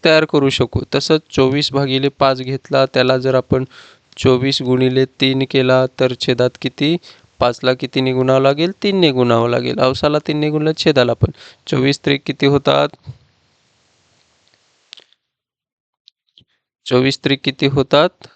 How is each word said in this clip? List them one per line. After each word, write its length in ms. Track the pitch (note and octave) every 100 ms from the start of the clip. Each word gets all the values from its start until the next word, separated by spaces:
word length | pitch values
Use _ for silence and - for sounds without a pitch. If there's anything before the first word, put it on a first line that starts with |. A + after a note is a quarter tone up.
तयार 200 | E3+ D#3
करू 240 | D#3 D#3 C#3
शकू. 320 | - B2 - C3+
तसंच 260 | C#3 - D#3 _
चोवीस 420 | - C3 C#3 D3
भागिले 360 | C3+ C#3 C3 C#3
पाच 300 | - C3+ C3
घेतला, 440 | B2+ C3+ - C#3 C3+
त्याला 300 | C3 B2+ C3
जर 160 | C3
आपण 300 | C3 - C3 C3 - - _ _ -
चोवीस 460 | C#3+ B2+ C3 C3+
गुणिले 420 | B2+ B2+ C3 B2+ C3 _
तीन 240 | C3 C3 C3+
केला 340 | C#3 C3 C3 C3 -
तर 140 | C3 B2
छेदात 380 | - B2 B2 -
किती? 360 | C3+ - D3 E3+ - - _ _
पाचला 320 | B2 A#2+ B2+
कितीने 380 | B2+ B2+ - C3
गुणावं 280 | B2+ B2+ C3
लागेल? 320 | C3+ C#3+ E3+ G3
तीनने 280 | G3+ G3 E3+
गुणावं 360 | B2+ B2 A#2 A#2
लागेल. 280 | B2 B2 B2
अवसाला 380 | B2+ C3+ D3+ D3+ -
तीनने 240 | D3+ D3+
गुणलं, 220 | D3+ D3+ D#3+
छेदाला 360 | - C#3 A#2+
पण. 180 | A#2 - - - _ -
चोवीस 340 | C#3 C3 C#3+
त्रिक 180 | - C#3 -
किती 200 | C#3 C#3
होतात? 420 | C#3 C#3 C#3 C#3+ - - - _ _ _ _ _ _ _ _ _ _ _ _ _ _ _ _ _ - _ _ _ _ _ _ _ _ _ _ _ _ _ _ _ _ _ _ -
चोवीस 320 | B2+ C3 -
त्रिक 160 | C3+ C3+
किती 220 | - C3+ C#3
होतात? 580 | C#3 B2+ C#3+ F3 _ -